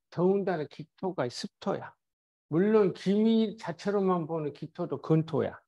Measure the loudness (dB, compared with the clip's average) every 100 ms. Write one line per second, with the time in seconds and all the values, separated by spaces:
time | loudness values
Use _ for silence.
0 | _ 0 2 2 0 -2 -4 -10 -18 -8
1 | -6 -2 -4 -4 -12 -8 -4 -4 -6 -18
2 | _ _ _ _ -4 0 4 4 4 0
3 | 0 2 4 4 2 -2 -10 -8 -2 0
4 | 2 0 0 -4 -6 -8 -12 -8 -6 -4
5 | 2 2 2 -2 -2 -4